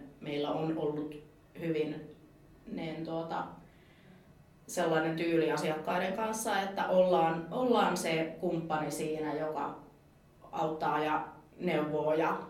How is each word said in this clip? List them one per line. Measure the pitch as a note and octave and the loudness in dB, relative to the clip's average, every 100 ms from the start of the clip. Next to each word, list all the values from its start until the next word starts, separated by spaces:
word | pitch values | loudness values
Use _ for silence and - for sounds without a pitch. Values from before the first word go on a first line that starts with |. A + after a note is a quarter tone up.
| - - | -12 -14
meillä | D3 C#3+ D3 | -6 -2 -2
on | D#3 D#3+ D#3+ | 0 -2 0
ollut | D3 D3+ D3+ - - - - - | -2 -2 -6 -10 -16 -20 -20 -8
hyvin | E3 D#3 D3 - - - - - - - - | -2 0 -2 -4 -10 -18 -20 -20 -20 -20 -10
niin | F3 E3 D#3+ E3 | -8 -6 -6 -6
tuota, | E3 E3 - - - - - - - - - - - - - - | -4 -4 -6 -8 -12 -20 -20 -20 -20 -20 -20 -20 -20 -20 -20 -8
sellainen | - E3 D#3+ E3 E3 | -2 2 2 2 0
tyyli | E3+ E3 D#3 | 2 4 4
asiakkaiden | D3+ E3 D#3 - F3+ F#3+ | 2 0 -2 -2 0 0
kanssa, | A3 A3 A3 A3 G3 | -2 -2 -2 0 0
että | G3 F#3+ F#3 | 0 -2 2
ollaan, | F#3 F3+ E3+ E3 E3 - | 6 6 6 4 2 -4
ollaan | B3 B3 G#3+ F#3 F3 | 0 4 6 4 2
se | E3+ D#3+ D#3+ - | 0 0 0 -2
kumppani | F3 E3 D#3+ D#3 D#3 | -2 -2 -2 -2 -2
siinä, | - D#3 D#3 D3+ | -4 -4 -2 -2
joka | D3 D#3 C#3+ C#3 - - - - - - - - | -2 -2 -2 -6 -8 -16 -20 -20 -20 -20 -20 -10
auttaa | - D#3+ D#3 D#3 D3+ | -2 -2 0 0 2
ja | D3+ D3+ - - - - | 2 0 -2 -12 -20 -4
neuvoo | F3 D3+ D3 D3+ D3+ | 0 2 2 2 2
ja | D#3+ D#3+ - - | 4 2 0 -6